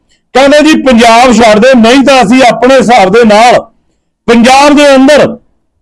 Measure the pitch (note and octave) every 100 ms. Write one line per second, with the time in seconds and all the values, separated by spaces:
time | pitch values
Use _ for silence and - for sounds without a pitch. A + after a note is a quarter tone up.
0 | _ _ _ B3 C#4 D4 D4+ D#4+ C4 A#3
1 | A#3 A3+ C4 A3 A#3 G#3 B3+ C4 A3 C4+
2 | C4 C4+ G3 B3+ B3+ A3+ B3 C4+ G#3 A#3+
3 | F#3+ G#3+ A#3 G#3 A#3+ G3 - _ _ _
4 | _ _ - A#3 A#3+ C4 D4 D4 D4 C4+
5 | C4+ D4 D3 A2 _ _ _ _